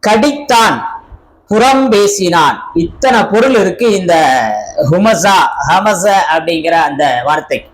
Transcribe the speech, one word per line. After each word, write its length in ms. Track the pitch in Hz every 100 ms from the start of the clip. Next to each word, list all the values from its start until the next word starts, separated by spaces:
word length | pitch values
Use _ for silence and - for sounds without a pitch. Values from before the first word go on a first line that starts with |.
| 208
கடித்தான், 720 | 220 294 - - 233 220 143 - - - - _ _ _
புறம் 420 | 214 254 269 262
பேசினான். 840 | 214 202 202 180 170 147 - -
இத்தனை 520 | 165 170 - 262 240 185
பொருள் 300 | 208 262 247
இருக்கு 360 | 190 - 240
இந்த 220 | 196 175 165 147 131 110 107 104 - 143
ஹுமஸா, 440 | 170 214 220 202 190 165 - -
ஹமஸ 460 | 180 202 190 196 196 151
அப்படிங்கிற 380 | 160 160 165 160
அந்த 500 | 165 151 143 147 123 127
வார்த்தைக்கு. 440 | 156 151 123 -